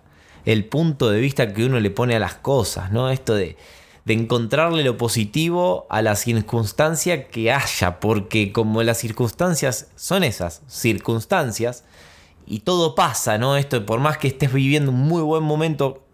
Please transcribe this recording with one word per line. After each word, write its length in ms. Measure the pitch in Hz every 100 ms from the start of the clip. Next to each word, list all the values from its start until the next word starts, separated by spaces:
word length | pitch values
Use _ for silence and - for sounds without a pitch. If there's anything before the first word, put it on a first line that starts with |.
| _ _ - - -
el 200 | 110 98
punto 440 | 143 165 139 117
de 100 | 104
vista 340 | 135 135 113
que 120 | 101 123
uno 140 | 127
le 100 | 104
pone 260 | 95 123 113
a 40 |
las 160 | 90 -
cosas, 560 | - 135 101 - 92
¿no? 180 | 107 131
Esto 240 | 131 -
de, 240 | 107 85 - - - - - -
de 60 |
encontrarle 720 | 113 113 123 113 139 165 165 135
lo 100 | 113
positivo 920 | 117 120 104 151 165 175 180 180 -
a 120 | 110
las 180 | 110 104
circunstancias 1040 | - 113 104 117 107 - 156 165 180 165 -
que 220 | 117 110
haya, 480 | 135 - - 90 87
porque 540 | 104 110 95 110 101
como 280 | 110 110 110
las 180 | 117 113
circunstancias 920 | 113 104 120 - 180 156 135 120 - -
son 260 | - 190
esas, 380 | 156 101 87 - -
circunstancias, 1160 | - 117 98 - 110 - 190 135 104 117 123 - - - - - - -
y 140 | 107
todo 360 | - 180 165 -
pasa, 420 | 170 117 - 107
¿no? 200 | 127 139
Esto, 280 | 139 123 104
por 140 | 113
más 180 | 147 143
que 120 | 135
estés 240 | - 139
viviendo 380 | 135 135 151 139
un 80 | 127
muy 220 | 147 170
buen 220 | 156 160
momento, 600 | 156 151 160 147 139 - -